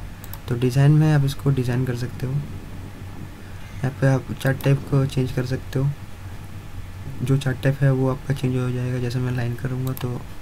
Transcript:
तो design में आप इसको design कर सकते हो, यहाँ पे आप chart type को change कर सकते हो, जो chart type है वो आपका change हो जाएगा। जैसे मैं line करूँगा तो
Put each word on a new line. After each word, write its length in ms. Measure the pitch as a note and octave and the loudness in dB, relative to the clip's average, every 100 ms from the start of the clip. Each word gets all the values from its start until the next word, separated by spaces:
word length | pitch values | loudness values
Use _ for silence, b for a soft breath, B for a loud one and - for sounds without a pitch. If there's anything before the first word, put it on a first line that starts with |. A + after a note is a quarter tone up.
| - - B B - | -10 -10 B B -4
तो 60 | A#2+ | 0
design 360 | B2+ B2 C#3+ | 2 6 8
में 220 | D3+ D#3 | 8 6
आप 120 | D3 C3+ | 6 4
इसको 240 | C#3 D3 | 2 2
design 360 | C3+ B2+ B2 B2+ | 2 2 0 0
कर 100 | A#2+ | -2
सकते 300 | B2 - B2+ | -4 -4 -4
हो, 80 | |
यहाँ 1600 | C#3+ - F#2+ - - - - - - - - - - - - C3 C#3 | -2 -4 -8 -10 -10 -12 -12 -12 -10 -12 -12 -12 -12 -10 -4 -4 2
पे 60 | C3+ | 4
आप 180 | C3 - - | 4 0 -2
chart 220 | C#3 C3+ | 0 2
type 140 | C#3 C#3 | 4 4
को 280 | - C#3 C3+ | 4 2 2
change 260 | - B2+ | 2 0
कर 140 | - B2+ | 0 -2
सकते 340 | C3 - C3 | -2 -2 0
हो, 100 | C#3 C#3+ - - - - - - - - - - - - | 0 -2 -8 -10 -10 -10 -10 -10 -10 -10 -10 -10 -8 -4
जो 140 | A#2+ C3+ | 2 2
chart 240 | C3+ B2+ | 2 0
type 160 | C#3 C3+ | 2 4
है 100 | C#3 | 4
वो 180 | C3 C3 | 4 2
आपका 240 | B2+ - | 0 -2
change 220 | C3 B2+ B2+ | 0 0 0
हो 160 | B2 | 0
जाएगा। 280 | B2 B2 B2 | 0 -2 -2
जैसे 200 | B2 B2+ | -2 0
मैं 120 | B2+ | 0
line 240 | B2 A#2+ A#2+ | 0 -2 -2
करूँगा 380 | C3 B2+ C3 | -4 -2 -2
तो 280 | C3 B2 B2 - - | -2 -4 -4 -8 -10